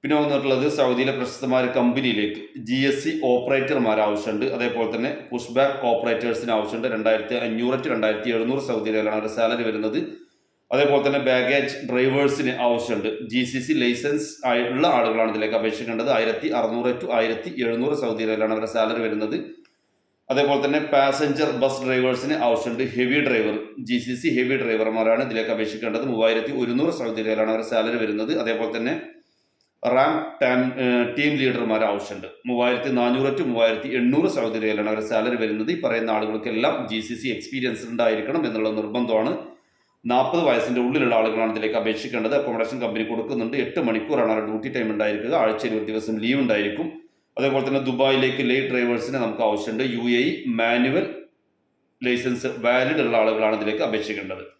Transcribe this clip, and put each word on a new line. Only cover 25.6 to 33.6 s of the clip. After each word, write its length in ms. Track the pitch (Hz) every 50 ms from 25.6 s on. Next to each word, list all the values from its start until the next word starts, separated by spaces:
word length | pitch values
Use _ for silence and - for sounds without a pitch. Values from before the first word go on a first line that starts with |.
| 110 104 107 110 120 113 107 117 135 135
മൂവായിരത്തി 420 | 120 110 113 113 113 113 113 139 143 127
ഒരുന്നൂറ് 340 | 123 117 120 131 156 170 - -
സൗദി 220 | 120 113 110 110 107 107
റിയാലാണ് 240 | 107 107 110 110 110
അവരുടെ 160 | 113 110 - 120
സാലറി 240 | 113 110 113 120 117 110
വരുന്നത്. 300 | 107 104 107 110 113 - - 113
അതേപോലെ 280 | 113 113 110 117 107 - 117
തന്നെ 180 | 113 127 165 160 - - - - _ _ _ _ _ _ _ _ _ _ _ _
റാം 300 | - 120 123 131 139 151 160 156 - - - -
ടാം, 200 | 139 127 127 127 127 127 127 135
ഏഹ്, 240 | 131 123 123 120 120 123 -
ടീം 180 | 143 143 147 147 135
ലീഡർമാർ 420 | 131 127 120 120 117 110 110 110 113
ആവശ്യമുണ്ട്. 400 | 104 101 101 - - 101 92 90 - - - _ 123
മൂവായിരത്തി 420 | 123 120 123 123 123 117 - 139 127 123
നാനൂറ് 320 | 120 120 123 131 135 139 139 139
to 60 | 165 131
മൂവായിരത്തി 360 | 120 117